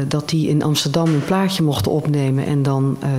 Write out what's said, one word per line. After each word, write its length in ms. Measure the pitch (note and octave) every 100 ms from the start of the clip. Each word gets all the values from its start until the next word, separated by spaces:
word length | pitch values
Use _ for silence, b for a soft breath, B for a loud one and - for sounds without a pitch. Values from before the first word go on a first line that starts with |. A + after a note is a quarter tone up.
| C#3
dat 220 | D3+ D3
die 180 | D#3+ D3+
in 140 | D3+
Amsterdam 440 | D#3 C#3+ C#3+ D3+ E3
een 160 | D3 C#3
plaatje 380 | F#3+ F#3+ F#3+
mochten 280 | D#3 C3+ -
opnemen 540 | D#3+ D3+ D3 C3+ C3+ -
en 180 | C#3+
dan, 340 | C#3 C3+ C3+ C3+
eh, 80 | C#3+